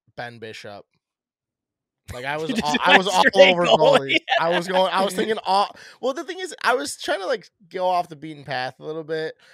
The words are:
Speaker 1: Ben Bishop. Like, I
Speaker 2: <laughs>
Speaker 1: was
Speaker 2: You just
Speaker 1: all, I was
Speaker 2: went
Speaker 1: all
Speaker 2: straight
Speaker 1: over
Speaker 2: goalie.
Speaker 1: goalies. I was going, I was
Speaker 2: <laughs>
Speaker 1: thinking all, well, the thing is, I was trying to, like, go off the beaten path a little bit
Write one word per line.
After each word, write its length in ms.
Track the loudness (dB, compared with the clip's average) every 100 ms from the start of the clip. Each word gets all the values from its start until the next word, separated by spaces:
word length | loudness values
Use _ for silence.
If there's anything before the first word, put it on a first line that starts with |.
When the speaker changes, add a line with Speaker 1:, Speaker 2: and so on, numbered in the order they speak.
| _ -14
Speaker 1:
Ben 240 | -14 -12
Bishop. 460 | -14 -14 -16 -16 -20 _ _ _ _ _ _ _ _ _ _ _ -18
Like, 120 | -10 -6
I 100 | -6
Speaker 2:
<laughs> 0 |
Speaker 1:
was 120 | -4
Speaker 2:
You 60 | -2
just 100 | -2
Speaker 1:
all, 120 | 2
I 140 | 4 4
was 80 | 4
Speaker 2:
went 80 | 2
Speaker 1:
all 60 | 4
Speaker 2:
straight 220 | 6 6
Speaker 1:
over 140 | 6 4
Speaker 2:
goalie. 460 | 6 6 4 2
Speaker 1:
goalies. 40 | -2 0 0
I 100 | 0 0
was 100 | 0
going, 240 | 2 2
I 120 | 2
was 100 | 0
Speaker 2:
<laughs> 20 | -2
Speaker 1:
thinking 220 | -2 -2 0
all, 280 | 2 0 -4 -20 -6
well, 120 | -4
the 100 | -4
thing 160 | -8 -10
is, 140 | -12 -4
I 120 | 0 0
was 220 | -2 -8
trying 220 | -4 -4
to, 60 | -2
like, 220 | -4 -6 _ _
go 180 | -4 0
off 220 | 0 -2
the 60 | -10
beaten 280 | -14 -14
path 320 | -8 -6 -6 -8
a 60 | -10
little 180 | -10 -6
bit 300 | -6 -6 -10 _